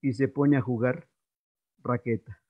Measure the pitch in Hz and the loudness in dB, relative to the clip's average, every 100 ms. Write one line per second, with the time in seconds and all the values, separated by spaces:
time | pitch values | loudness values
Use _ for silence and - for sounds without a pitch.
0 | 143 113 135 139 143 143 127 120 123 127 | -2 0 -2 2 2 2 2 -2 -2 -2
1 | - _ _ _ _ _ _ _ - 120 | -10 _ _ _ _ _ _ _ -4 -4
2 | - 113 - 104 _ | -2 -4 -6 -20 _